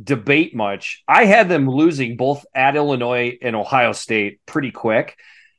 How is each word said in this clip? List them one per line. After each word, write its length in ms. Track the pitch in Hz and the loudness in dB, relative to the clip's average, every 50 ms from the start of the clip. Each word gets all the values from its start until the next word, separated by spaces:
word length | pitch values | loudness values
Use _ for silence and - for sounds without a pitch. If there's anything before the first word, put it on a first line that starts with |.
debate 540 | 107 135 139 113 98 147 139 156 175 - - | -4 -4 -4 -4 0 0 2 2 2 -2 -2
much. 480 | 113 107 101 98 95 - - - - - | -6 -4 -4 -4 -8 -10 -12 -14 -10 -2
I 180 | - 151 202 240 | 2 4 4 6
had 240 | 190 202 233 208 175 | 6 6 4 4 2
them 200 | 175 147 135 131 | 2 0 0 0
losing 480 | 127 139 156 175 156 139 127 117 120 | 2 2 2 2 2 0 -6 -6 -4
both 280 | 117 127 135 143 139 - _ - | -4 -4 -4 -4 -6 -10 _ -2
at 200 | 135 131 139 139 | 0 0 2 2
Illinois 640 | 147 147 143 135 123 120 120 123 123 120 120 120 - | 2 0 0 0 -2 -2 -2 -2 -2 -2 -4 -6 -6
and 140 | - 120 113 | -6 -4 -4
Ohio 360 | 107 101 - 135 131 120 113 104 | -4 -4 -2 0 2 2 2 0
State 460 | - - - 113 107 101 101 - _ _ | -4 -4 -2 -2 -2 -2 -2 -6 _ _
pretty 260 | - - 156 135 117 | -6 -6 -4 -4 -6
quick. 460 | - - - 113 110 123 151 - - _ - - - _ _ _ _ | -8 -4 -2 0 0 0 -2 -4 -10 _ -20 -20 -20 _ _ _ _